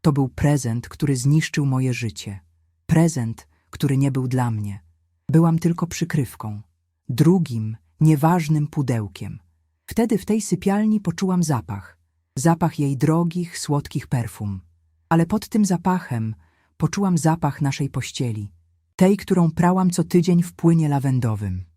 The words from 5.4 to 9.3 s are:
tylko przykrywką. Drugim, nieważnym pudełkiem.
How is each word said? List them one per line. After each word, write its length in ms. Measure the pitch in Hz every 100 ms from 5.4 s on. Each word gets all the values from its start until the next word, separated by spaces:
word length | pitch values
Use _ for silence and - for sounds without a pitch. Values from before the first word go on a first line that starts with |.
| 165 165
tylko 280 | 170 170 170
przykrywką. 760 | - 170 151 127 - 110 104 - _ _ _ _
Drugim, 680 | 117 143 185 165 117 110 110 _ _
nieważnym 680 | 156 156 160 180 151 156 147
pudełkiem. 720 | - 131 120 101 - 104